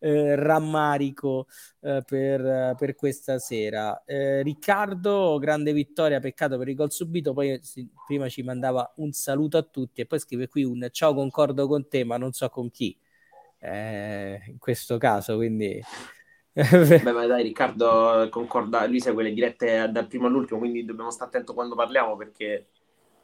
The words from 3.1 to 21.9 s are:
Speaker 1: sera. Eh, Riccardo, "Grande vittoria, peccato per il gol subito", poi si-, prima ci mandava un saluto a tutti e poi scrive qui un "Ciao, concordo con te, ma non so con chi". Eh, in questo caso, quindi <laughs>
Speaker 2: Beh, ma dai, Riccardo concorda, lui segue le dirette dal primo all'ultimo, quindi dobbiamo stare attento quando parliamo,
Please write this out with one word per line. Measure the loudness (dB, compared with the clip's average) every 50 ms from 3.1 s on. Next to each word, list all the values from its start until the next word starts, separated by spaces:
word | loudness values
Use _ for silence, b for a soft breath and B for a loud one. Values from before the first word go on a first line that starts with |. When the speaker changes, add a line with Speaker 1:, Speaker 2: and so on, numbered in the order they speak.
| -4 -4 -4 -4 -4 -4
Speaker 1:
sera. | -4 -4 -4 -4 -4 -2 -4 -4 -4 -4 -6 -6 -8
Eh, | -6 -4 -2 0 0 0 0 0
Riccardo, | -2 -4 -2 0 0 2 2 0 -2 -4 -4 -2 0 2 2 2 2 2 2
"Grande | 0 0 0 0 0 0 0
vittoria, | 0 -2 -2 -2 0 2 2 2 0
peccato | -2 -6 -4 -2 -2 -2 -2 -2
per | -4 -4
il | -4
gol | -2 -2 -2
subito", | -4 -6 -6 -4 -4 -4 -2 -2 -2
poi | 0 0 -2 -2 -4 -8
si-, | -12 -16 -14 -16 -16 -18 -18 -10
prima | -6 -4 -4 -4 -4
ci | -6 -8 -8
mandava | -8 -6 -4 -2 0 0 0 -2 -4 _
un | -8 -8 -6 -6
saluto | -6 -4 -2 0 0 0 2 0
a | 0 0
tutti | -2 -4 -8 -8 -6 _ -8
e | -6
poi | -4 -4 -6
scrive | -4 -4 -6 -6 -6 -4
qui | -2 0 0
un | 0 -2 -4 -8 -8
"Ciao, | -2 2 2 2 4
concordo | 2 0 0 2 2 2 2 2 0 0 2
con | 2 0 0 0
te, | -2 0 0
ma | 0 -2
non | -4 -4 -6 -6
so | -4 -6 -6
con | -4 -6 -8 -8 -6
chi". | -6 -6 -6 -6 b b b b b b b b b b b _ _
Eh, | -12 -10 -8 -8 -8 -8 -8 -8 -8 -8 -8 -8 -8 -8 -10 -12 -12 -16
in | -18 -8
questo | -4 -4 -4 -4 -4 -4 -2 2
caso, | 2 4 2 2 0 -2 -2
quindi | -2 0 -2 -2 -2 -2 -4 -4 -6 -10 B B B B B B B B B B B _ _ 0
<laughs> |
Speaker 2:
Beh, | 0 6 8 8 10 10 10 10 8 8 6 2
ma | 2 2
dai, | 2 2 2 2
Riccardo | 0 0 0 -2 0 0 2 4 4 6 6 6 6 4 4 2 2
concorda, | -2 -4 -6 -2 -2 -2 -2 0 0 0 0
lui | 2 0 0
segue | 0 0 0 0 0
le | -2 0
dirette | 0 0 0 0 0 0 2 2 2 2 0 0
dal | -2 -4 -4
primo | -4 -2 0
all'ultimo, | 2 2 0 0 -2 -4 -4
quindi | -4 -4 -4 -4 -6
dobbiamo | -8 -8 -10 -8 -10
stare | -8 -10 -8 -6
attento | -6 -6 -6 -6 -6
quando | -8 -8 -4 -4
parliamo, | -2 -2 0